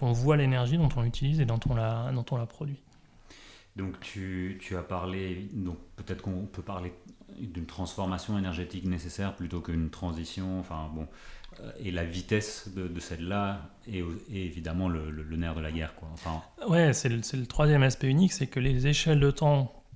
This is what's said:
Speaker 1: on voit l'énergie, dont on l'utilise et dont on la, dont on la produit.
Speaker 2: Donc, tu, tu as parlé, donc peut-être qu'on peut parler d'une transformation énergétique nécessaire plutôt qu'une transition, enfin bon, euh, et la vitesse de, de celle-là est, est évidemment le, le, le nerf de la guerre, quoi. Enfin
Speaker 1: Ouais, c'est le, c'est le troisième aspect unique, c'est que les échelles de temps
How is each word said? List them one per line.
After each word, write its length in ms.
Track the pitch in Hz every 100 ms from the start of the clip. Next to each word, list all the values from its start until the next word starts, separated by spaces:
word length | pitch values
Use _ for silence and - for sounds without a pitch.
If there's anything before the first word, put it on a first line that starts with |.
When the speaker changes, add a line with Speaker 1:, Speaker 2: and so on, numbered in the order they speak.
Speaker 1:
on 100 | 123
voit 240 | 120 135 151
l'énergie, 420 | 135 127 123 165
dont 120 | 151 120
on 40 |
l'utilise 380 | 117 - 135 156
et 60 | 120
dont 140 | 113 -
on 60 | 117
la, 360 | 110 113 127
dont 140 | 127 120
on 40 | 123
la 120 | 117
produit. 340 | - 147 139 - - - - - - - - _ 98
Speaker 2:
Donc, 220 | 95 92
tu, 560 | - 104 95 92 92 98
tu 160 | - 92
as 60 |
parlé, 640 | 82 90 92 95 95 92 101
donc 240 | 101 90 85 - -
peut-être 260 | - 92
qu'on 240 | 101 92 101
peut 120 | -
parler 280 | 92 95 90 - - - - -
d'une 280 | 104 82 82
transformation 720 | - 90 - 92 90 - 104
énergétique 480 | 92 85 87 92 92
nécessaire 500 | 87 85 - 98 95
plutôt 260 | 87 87
qu'une 300 | 80 82 80
transition, 680 | - 90 80 80 - 95 92
enfin 300 | 90 80 78
bon, 140 | 78 78 - - - - -
euh, 100 | - -
et 120 | 98
la 120 | 87
vitesse 640 | 85 85 - 107 104 - 104 95
de, 120 | 90
de 120 | 85
celle-là 720 | - 82 87 101 98 98 73 - -
est, 120 | 95
est 460 | 85 82 - 98 90
évidemment 440 | 82 82 85 92
le, 220 | 82 78
le, 100 | 76
le 140 | 78 80
nerf 160 | 82
de 80 | 80
la 100 | 78
guerre, 240 | 82 78 -
quoi. 140 | 78
Enfin 300 | 80 85 80 - - 247
Speaker 1:
Ouais, 240 | 170 160
c'est 160 | 120 127
le, 140 | 117
c'est 160 | - 131
le 80 | 120
troisième 380 | - 151 147
aspect 240 | 135 - 131
unique, 260 | 143 185
c'est 140 | - 135
que 120 | 135
les 280 | 127 127 139
échelles 320 | 147 165 147
de 120 | 143
temps 460 | 139 151 143 127 - -